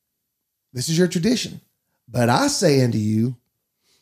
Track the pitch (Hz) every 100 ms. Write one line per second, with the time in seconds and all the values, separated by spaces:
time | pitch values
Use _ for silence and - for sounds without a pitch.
0 | _ _ _ _ _ _ _ 123 123 160
1 | 180 180 185 247 - - - _ _ _
2 | _ 117 117 127 190 190 185 139 123 113
3 | 107 107 120 123 _ _ _ _ _ _